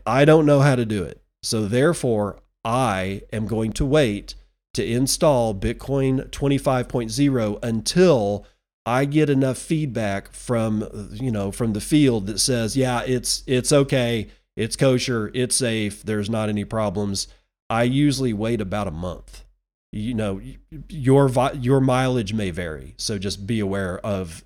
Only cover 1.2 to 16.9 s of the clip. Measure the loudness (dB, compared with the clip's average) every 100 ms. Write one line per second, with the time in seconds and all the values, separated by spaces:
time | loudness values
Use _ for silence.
1.2 | _ _ -6 -4 0 2 2 2 0 0
2.2 | -2 -6 _ _ -4 -2 0 0 -2 -6
3.2 | -8 -6 -4 -2 -2 -2 2 2 2 0
4.2 | -8 -18 _ _ _ -6 -2 0 0 2
5.2 | 2 4 2 -2 -4 -4 -4 -2 0 0
6.2 | -4 -4 0 0 0 0 -2 -4 -4 0
7.2 | 2 2 0 -2 -4 -4 0 4 4 4
8.2 | 2 -2 -6 _ _ _ -2 0 2 2
9.2 | 4 4 2 -2 -2 -2 -2 -2 -2 -4
10.2 | -6 -10 -4 -2 0 -2 -4 -10 -12 -8
11.2 | -4 -2 -4 -2 -2 -2 0 4 4 2
12.2 | -2 -2 0 0 0 0 0 0 -2 -2
13.2 | -2 -6 -2 0 2 2 4 2 0 -2
14.2 | -4 -12 _ -6 -6 0 2 2 0 -2
15.2 | -2 -4 -2 0 0 0 -2 -4 -4 -2
16.2 | -2 -2 -2 -2 -2 -2 -2